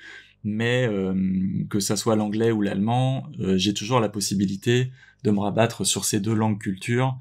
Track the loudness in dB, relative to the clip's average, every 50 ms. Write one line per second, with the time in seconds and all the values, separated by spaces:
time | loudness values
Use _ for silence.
0 | -20 -20 -20 -20 -20 -20 _ _ -6 -6 -4 -2 0 0 2 2 2 0 0 0
1 | 0 0 0 0 0 0 0 0 0 0 -2 -2 -4 -2 -2 -2 0 0 -2 0
2 | 2 2 2 2 2 0 0 0 2 2 2 2 0 0 0 0 0 0 2 2
3 | 2 0 0 -2 -6 -8 -8 -4 0 0 2 4 4 2 2 0 -2 0 2 2
4 | 2 2 0 -4 -4 -2 0 0 0 0 0 -2 0 2 2 2 2 0 -4 -12
5 | -20 -20 _ _ 0 0 0 2 0 0 2 2 2 2 0 -2 -2 -2 -2 -2
6 | -2 -2 -2 0 0 0 0 2 2 2 0 -2 -4 -6 -6 -6 -4 -2 0 2
7 | 2 0 -2 -4